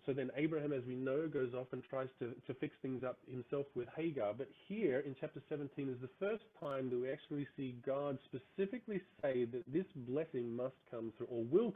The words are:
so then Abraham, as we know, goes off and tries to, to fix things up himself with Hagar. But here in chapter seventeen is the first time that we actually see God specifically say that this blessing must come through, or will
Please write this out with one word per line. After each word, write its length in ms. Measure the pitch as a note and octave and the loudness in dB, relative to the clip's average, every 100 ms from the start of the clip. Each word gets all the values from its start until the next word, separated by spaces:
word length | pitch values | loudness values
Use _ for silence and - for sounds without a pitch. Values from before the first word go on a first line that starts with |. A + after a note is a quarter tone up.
| - | -2
so 60 | |
then 200 | C#3 B2+ C3 | 0 0 0
Abraham, 380 | D#3 D#3+ D3 | 2 2 2
as 100 | C#3 B2 | 0 0
we 100 | B2+ | 0
know, 340 | C3 C#3 D#3+ | 2 2 2
goes 240 | C#3+ B2+ | 2 0
off 140 | B2 B2+ | 0 -4
and 100 | B2+ | -6
tries 280 | - C3+ C3 - | -4 -4 -4 -4
to, 140 | A#2+ A#2+ - | -6 -6 -8
to 80 | B2+ | -4
fix 160 | D3+ - | -4 -4
things 240 | C#3 B2+ B2+ | -4 -2 -2
up 120 | B2 - | -4 -6
himself 420 | B2+ A#2+ C#3+ C#3 | -8 -2 -2 0
with 140 | B2 A#2+ - | -4 -4 -2
Hagar. 380 | E3 C3+ G#2 A2+ | -2 2 2 0
But 120 | C3+ - - | -6 -10 -8
here 320 | G#3 F#3 C3 | 0 2 2
in 160 | D3 C3 | 0 -4
chapter 240 | D3+ C#3+ - | -6 -8 -6
seventeen 400 | D3+ C#3+ - C3+ | -4 -4 -4 -4
is 140 | B2 | -4
the 80 | B2+ - | -8 -4
first 240 | G3 A3 - - | -2 -2 -6 -10
time 300 | D3 C3+ C3 | -4 -2 0
that 100 | B2 | 0
we 100 | B2+ | 0
actually 380 | C#3+ - D3 C#3+ - | -2 -4 -4 -4 -4
see 200 | C3+ B2 B2+ | -6 -2 0
God 320 | C3+ C#3+ C3+ - | 2 2 0 -4
specifically 760 | C3 - - G3 B3 - G3 - - | -10 -6 0 0 0 -2 -4 -4 -2
say 240 | C#3+ B2+ A#2+ | 2 4 2
that 180 | B2 A#2 | 0 0
this 140 | D3 F#3+ D3 | 0 0 -4
blessing 580 | A#2+ C3+ D#3+ C3 A#2+ | -2 0 0 0 0
must 220 | A#2 B2+ - - | 0 -2 -4 -10
come 240 | A#2+ A2+ - | -6 -6 -4
through, 120 | A#2+ | -4
or 180 | A#2+ A#2 | -2 6
will 280 | E3+ A#3 | 6 6